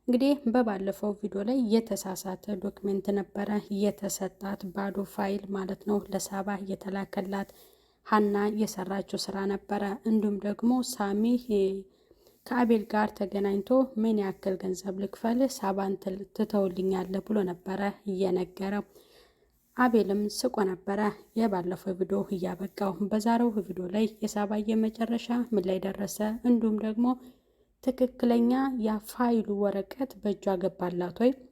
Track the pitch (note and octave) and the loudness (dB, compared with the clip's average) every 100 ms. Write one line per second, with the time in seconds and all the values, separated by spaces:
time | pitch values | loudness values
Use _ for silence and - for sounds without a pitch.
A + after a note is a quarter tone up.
0 | - A#3+ C4+ C#4+ A3+ B3 A3+ F#3+ G3 G3 | 2 4 4 2 2 2 2 0 -4 -2
1 | G#3 F#3+ F3+ G3 G3+ C4+ A3+ A3+ A3+ G3 | -4 -4 -6 -4 0 0 4 4 2 -6
2 | F#3+ F3+ F#3+ F#3 - G3 G3+ - G3+ G3 | -4 -8 -8 -8 -8 -6 -6 -6 -4 -2
3 | - G3+ F#3 G#3 G3+ G#3 - G3 G#3 G3+ | 0 -2 -2 -6 -2 -2 -2 0 0 0
4 | G3 - F#3 - G3 G3+ G3 F#3 G3+ G3 | -6 -4 -6 -6 -8 -8 -8 -4 -4 -4
5 | G3 - G3 G3+ G3 G3 F#3+ F#3+ - G3+ | -6 -2 -2 -2 -4 -6 -6 -6 0 -2
6 | - G3 - G3 F#3+ G3 G3 F#3 G3 G3 | 0 -6 -4 -6 -4 -4 -6 -8 -6 -6
7 | F#3+ - F#3+ G3 G3 - - _ _ _ | -4 -6 -4 -6 -6 -12 -20 _ _ _
8 | - G#3+ G#3 G3+ G#3 G#3+ G#3+ - F#3 G3 | 2 4 4 2 0 0 -2 -2 -4 -4
9 | F#3+ F#3+ - G3 G3 G3 - G3+ G3+ G#3 | -4 -6 -4 -4 -2 -2 -4 -2 -2 -2
10 | A#3 A3 G#3 G3+ G3+ G3+ A#3 B3+ A#3+ - | 2 2 2 0 -4 0 2 2 0 -2
11 | G3+ G3+ A3+ B3 A#3+ G3+ F#3+ G3 - _ | -2 2 2 2 2 2 2 0 -10 _
12 | _ _ _ _ - B3 A#3 A3+ G3+ G#3+ | _ _ _ _ -2 2 4 4 4 0
13 | G#3+ - G3 G3+ G3+ G3+ G3 B3+ C4 A3 | 0 0 -4 0 0 0 4 4 4 2
14 | A3 G#3+ G3 F#3 G3 F#3 F#3+ F3+ G3+ F#3+ | 2 2 0 -2 -4 -2 -4 -4 -4 -6
15 | G3 - A3+ A#3+ C4 - G3 F#3+ G3 F#3+ | -6 -2 0 2 2 0 -2 0 -2 -2
16 | G3 F#3+ G3 - G#3+ G#3 F#3+ F3+ F#3+ F#3+ | -4 -8 -8 -4 0 2 2 0 0 0
17 | F#3 F#3+ F#3 G#3+ F#3 F3 F#3+ F#3+ G3+ - | -2 -6 0 0 0 -4 -6 -4 -4 -4
18 | G#3 F#3 F#3+ F3+ F3+ - F#3+ G3+ - - | -6 0 2 2 -2 -6 -4 -4 -6 -18
19 | - - _ _ _ _ _ - B3+ A3+ | -20 -20 _ _ _ _ _ 2 4 6
20 | F#3+ G3+ G#3 - B3+ A3 F#3+ F3+ - G3+ | 4 0 0 -2 -2 0 0 0 -4 0
21 | G#3 - - A3+ A3+ F#3 F3 F3+ G3+ F3+ | 0 -2 -8 0 2 2 -2 -4 -6 -4
22 | F3+ G3 - F#3+ F3+ F3 G3 - G3 F3 | -2 -2 -2 -2 -2 -4 -8 -4 -4 -2
23 | G3+ G#3+ G#3+ A#3 A#3+ G#3+ F3+ F#3 F3+ G#3 | 0 2 2 4 2 0 -4 -6 -2 0
24 | A3 - G#3+ G#3 G3+ G#3+ G#3 A3 A3 A3+ | 0 0 -4 -2 -2 -2 0 2 0 0
25 | A3+ A#3 - A#3+ A#3 G3+ F#3 F#3 F#3+ F#3+ | -2 -2 0 -2 2 0 2 -2 -2 -4
26 | G3 - G#3+ A#3 B3 A#3+ A3 G#3+ A3 A3 | -6 -2 -4 0 4 4 4 2 -2 2
27 | B3 B3+ - - _ _ _ _ - B3+ | 0 0 -6 -20 _ _ _ _ -2 2
28 | B3+ B3+ A#3+ A#3 A#3+ B3+ C4+ B3+ G#3+ G#3+ | 0 2 2 4 4 4 2 0 0 -2
29 | - - B3 A#3 G#3 G3+ G3+ G3 F#3+ - | -6 0 2 2 2 0 0 0 -6 -6
30 | C4+ G3 G#3 F3+ - F#3 F#3 - F3+ F3 | -8 -4 -4 -2 0 0 0 -2 -4 -2
31 | F3 - A#3+ C4 - | -4 2 2 2 -12